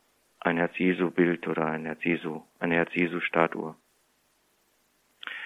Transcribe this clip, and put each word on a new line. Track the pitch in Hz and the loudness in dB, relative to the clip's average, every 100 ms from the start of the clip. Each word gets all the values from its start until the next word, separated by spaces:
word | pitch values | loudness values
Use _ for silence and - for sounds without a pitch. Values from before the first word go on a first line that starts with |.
| _ _ _ _ | _ _ _ _
ein | 87 85 | 0 2
Herz-Jesu-Bild | 87 - 92 87 87 - 87 85 82 | 0 2 2 2 0 4 2 2 -2
oder | 80 78 | -2 -2
ein | 78 | -2
Herz-Jesu, | 78 78 85 80 85 78 - _ | -6 -4 -2 -2 -2 -8 -12 _
eine | 90 85 | 0 2
Herz-Jesu-Statue. | 82 87 87 85 - 82 82 - 78 - _ _ _ _ _ _ _ _ _ _ _ _ _ _ - - | 2 2 0 0 0 2 2 0 -8 -10 _ _ _ _ _ _ _ _ _ _ _ _ _ _ -12 -10